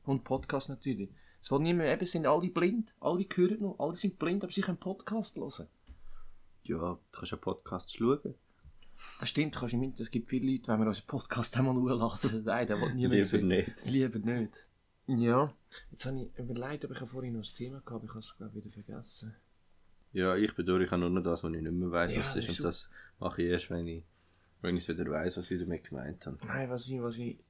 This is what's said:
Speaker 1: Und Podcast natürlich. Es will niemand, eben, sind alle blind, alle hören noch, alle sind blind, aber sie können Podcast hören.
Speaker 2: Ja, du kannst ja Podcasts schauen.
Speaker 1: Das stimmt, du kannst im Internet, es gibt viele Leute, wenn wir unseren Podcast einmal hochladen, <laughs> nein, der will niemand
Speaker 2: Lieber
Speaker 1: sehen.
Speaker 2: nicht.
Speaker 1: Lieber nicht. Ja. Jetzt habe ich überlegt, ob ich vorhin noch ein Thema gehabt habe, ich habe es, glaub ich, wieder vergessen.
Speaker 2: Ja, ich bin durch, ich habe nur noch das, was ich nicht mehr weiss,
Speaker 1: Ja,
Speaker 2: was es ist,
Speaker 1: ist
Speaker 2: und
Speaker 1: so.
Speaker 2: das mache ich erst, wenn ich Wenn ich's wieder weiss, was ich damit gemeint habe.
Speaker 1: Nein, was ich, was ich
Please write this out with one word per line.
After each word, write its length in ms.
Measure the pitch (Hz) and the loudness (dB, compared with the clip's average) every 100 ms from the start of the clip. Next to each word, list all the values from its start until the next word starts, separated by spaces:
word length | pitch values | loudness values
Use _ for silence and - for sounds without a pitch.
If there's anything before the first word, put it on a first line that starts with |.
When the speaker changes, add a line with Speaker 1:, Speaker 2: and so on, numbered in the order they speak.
Speaker 1:
Und 200 | - 135 | -2 -2
Podcast 440 | - 131 - 139 - | 0 -2 0 -4 -4
natürlich. 420 | 131 139 104 98 - - - | -6 -4 -2 -4 -10 -20 -18
Es 100 | - | 0
will 80 | 139 | 2
niemand, 280 | 165 175 147 | 4 4 4
eben, 180 | 185 180 | 2 2
sind 200 | 170 139 | 2 4
alle 220 | 156 175 | 6 4
blind, 440 | 170 180 233 - _ | 4 4 2 -2 _
alle 260 | 147 180 196 | 0 2 2
hören 260 | 180 180 214 | 4 4 4
noch, 180 | 202 - | -2 0
alle 160 | 151 175 | -2 0
sind 220 | 196 - | -2 0
blind, 240 | 160 202 | 0 2
aber 80 | 185 | 0
sie 80 | - | 0
können 180 | 190 170 | 0 -2
Podcast 560 | 185 196 - 220 - - | -4 -6 -4 -4 -4 -6
hören. 300 | 135 - - _ - - - - - - - - | -8 -8 -14 _ -20 -14 -10 -8 -10 -12 -20 -14
Speaker 2:
Ja, 120 | - 80 | -6 -2
du 200 | 87 85 _ | -2 -4 _
kannst 220 | - - | -12 -8
ja 60 | 85 | -6
Podcasts 540 | - - - 92 - | -4 -6 -6 -8 -8
schauen. 420 | - 117 147 - - _ _ - - - - - - | 2 4 4 0 -10 _ _ -20 -20 -18 -16 -16 -6
Speaker 1:
Das 80 | 120 | -2
stimmt, 240 | 143 151 | 0 0
du 60 | - | -2
kannst 140 | 123 | -2
im 80 | 120 | 0
Internet, 180 | 131 - 113 | 0 -4 -4
es 40 | |
gibt 180 | 117 - | -4 -2
viele 220 | 131 131 | 0 2
Leute, 160 | 127 - | 0 2
wenn 120 | 110 | 2
wir 60 | 110 | 4
unseren 180 | 101 - | 2 -4
Podcast 500 | 139 - 123 113 127 | -6 -2 -2 0 2
einmal 180 | 131 127 | 4 4
hochladen, 680 | 127 120 113 - 131 110 | 2 4 2 0 0 0
<laughs> 20 | |
nein, 220 | 110 117 117 | 0 0 2
der 140 | - | 0
will 140 | - | 0
niemand 200 | 127 - | 2 4
Speaker 2:
Lieber 100 | 101 98 | 6 6
Speaker 1:
sehen. 220 | 104 92 | 4 6
Speaker 2:
nicht. 360 | 92 - - | 4 2 -4
Speaker 1:
Lieber 340 | - 131 127 110 | 0 2 2 0
nicht. 480 | 107 120 107 - - _ _ _ - | 0 0 -2 -6 -20 _ _ _ 0
Ja. 480 | 120 117 127 147 - _ - - | 4 6 6 4 -2 _ -20 -16
Jetzt 160 | - 127 | -8 -6
habe 140 | 135 | -4
ich 180 | 127 - | -6 -8
überlegt, 460 | 123 120 131 147 | -6 -4 -4 -6
ob 60 | 143 | -6
ich 60 | - | -8
vorhin 360 | 127 127 127 | -8 -6 -4
noch 100 | 117 | -4
ein 100 | 101 - | -6 -8
Thema 240 | 123 135 | -8 -8
gehabt 100 | - | -10
habe, 140 | 113 110 | -10 -10
ich 40 | |
habe 100 | 117 | -12
es, 140 | - - | -14 -14
glaub 140 | 107 | -12
ich, 140 | 104 | -12
wieder 60 | 104 | -12
vergessen. 640 | 104 - 127 123 - 110 - _ _ _ _ - - _ | -14 -14 -12 -12 -12 -12 -14 _ _ _ _ -20 -20 _
Speaker 2:
Ja, 240 | 95 92 92 | 2 4 4
ich 180 | 104 | 2
bin 120 | - 87 | 2 2
durch, 180 | 92 | 4
ich 60 | 87 | 4
habe 100 | 87 | 4
nur 100 | 87 | 4
noch 120 | 90 | 2
das, 200 | 85 85 | 2 0
was 100 | 82 | -2
ich 100 | 82 | -2
nicht 100 | 80 | -2
mehr 180 | 87 90 | 0 0
weiss, 220 | 85 87 | 2 2
Speaker 1:
Ja, 60 | - | 0
Speaker 2:
was 100 | 69 | -2
es 60 | - | -2
ist, 80 | |
Speaker 1:
ist 60 | 117 | -2
Speaker 2:
und 60 | 85 | -2
Speaker 1:
so. 60 | |
Speaker 2:
das 240 | 87 - - - - _ | -2 -2 -8 -18 -20 _
mache 220 | 92 - | -4 0
ich 60 | 87 | 2
erst, 220 | 87 - | 2 0
wenn 160 | 87 85 | -4 -4
ich 180 | 82 - _ _ _ - - | -8 -12 _ _ _ -20 -6
Wenn 160 | 90 87 | -2 0
ich's 120 | 87 | -2
wieder 200 | 82 76 | -2 -2
weiss, 260 | 78 90 90 | 0 -2 -4
was 140 | 87 | -4
ich 100 | 90 | -4
damit 240 | 87 80 | -2 -4
gemeint 420 | - 67 69 - - | -6 -8 -8 -10 -10
habe. 100 | 69 - | -10 -6
Speaker 1:
Nein, 220 | 131 127 | -6 -4
was 200 | 123 127 | -6 -6
ich, 120 | 131 | -6
was 160 | 120 117 | -4 -6
ich 220 | 120 - | -8 -8